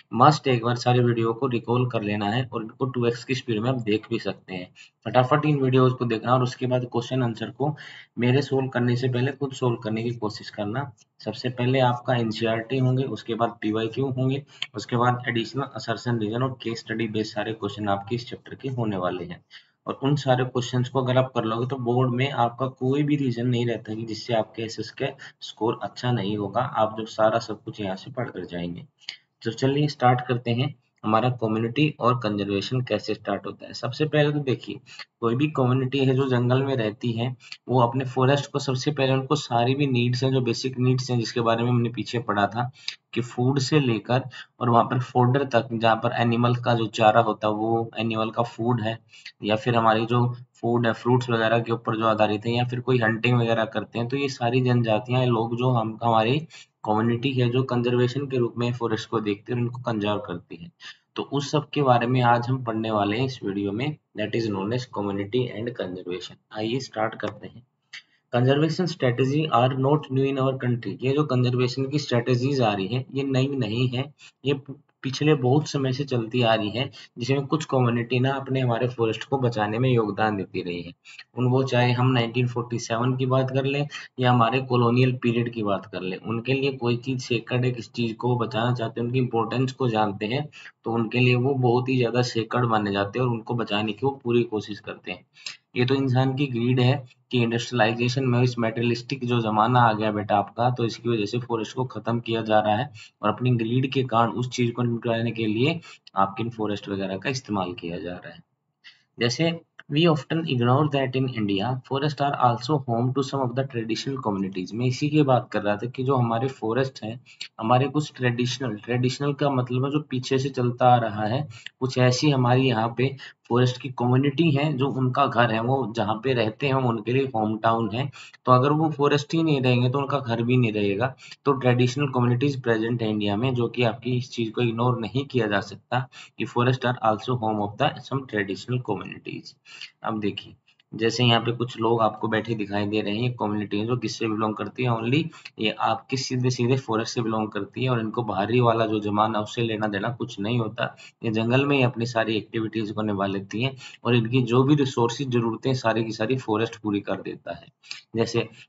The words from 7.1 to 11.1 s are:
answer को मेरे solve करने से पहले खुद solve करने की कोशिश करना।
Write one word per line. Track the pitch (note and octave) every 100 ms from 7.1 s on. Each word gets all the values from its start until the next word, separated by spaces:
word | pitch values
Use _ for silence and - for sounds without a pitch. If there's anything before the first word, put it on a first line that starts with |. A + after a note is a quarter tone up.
| C3
answer | B2 A2 A2
को | - C#3+ D3+ - - - -
मेरे | A#2+ C3
solve | C3+ C3+ C3
करने | B2 B2 A#2+
से | B2+
पहले | B2 C3
खुद | C#3+ C#3
solve | C3 B2+ A2+
करने | G#2+ A2
की | A#2
कोशिश | A#2 G#2+ - -
करना। | - G#2 A#2+ D3 - _